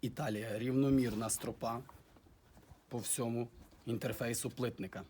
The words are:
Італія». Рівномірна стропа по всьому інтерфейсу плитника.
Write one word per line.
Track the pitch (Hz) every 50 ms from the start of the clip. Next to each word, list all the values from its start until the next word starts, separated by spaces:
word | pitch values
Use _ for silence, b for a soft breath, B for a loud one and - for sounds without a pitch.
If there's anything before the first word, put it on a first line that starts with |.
Італія». | - 120 - - 156 131 107 104 110 113 104 110
Рівномірна | 117 127 127 131 139 139 135 135 127 117 107 107 117 110
стропа | - - - 123 110 - - 117 117 120 131 - - - - - - - _ - - _ _ - - - - - - - _ _
по | - 120
всьому | 107 - - - 123 117 117 120 120 117 - - - - - - -
інтерфейсу | - 113 107 - 127 107 - 127 117 120 - - 123
плитника. | - - 127 120 113 - 95 95 - - - -